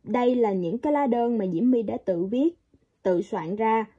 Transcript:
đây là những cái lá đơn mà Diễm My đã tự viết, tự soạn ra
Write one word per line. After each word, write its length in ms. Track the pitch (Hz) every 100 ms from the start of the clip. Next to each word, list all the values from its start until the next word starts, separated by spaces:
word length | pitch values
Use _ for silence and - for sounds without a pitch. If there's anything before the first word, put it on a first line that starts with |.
đây 320 | - 240 247 254
là 180 | 220
những 240 | 190 170 233
cái 160 | 302
lá 140 | 294 277
đơn 300 | 240 240 233
mà 80 | 190
Diễm 180 | 180 247
My 100 | 247
đã 160 | 208 233 -
tự 200 | 175 190
viết, 240 | 247 320 349 _ _ _ _
tự 180 | - 175
soạn 340 | 202 202 160 208
ra 300 | 220 226 220